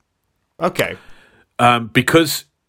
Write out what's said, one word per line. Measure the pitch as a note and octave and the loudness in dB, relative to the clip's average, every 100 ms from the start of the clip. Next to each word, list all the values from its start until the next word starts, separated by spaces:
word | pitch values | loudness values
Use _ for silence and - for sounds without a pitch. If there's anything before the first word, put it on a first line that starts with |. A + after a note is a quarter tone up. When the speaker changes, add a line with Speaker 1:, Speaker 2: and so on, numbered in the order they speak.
| _ _ _ _ _ - | _ _ _ _ _ -8
Speaker 1:
Okay. | F3+ F3+ F#2 F2+ - - _ _ _ - | -6 -4 -6 -8 -18 -20 _ _ _ 0
Speaker 2:
Um, | A#2+ A#2+ A2+ | 2 2 0
because, | C3 B2 E3 D#3 - - _ | -2 2 2 2 -4 -12 _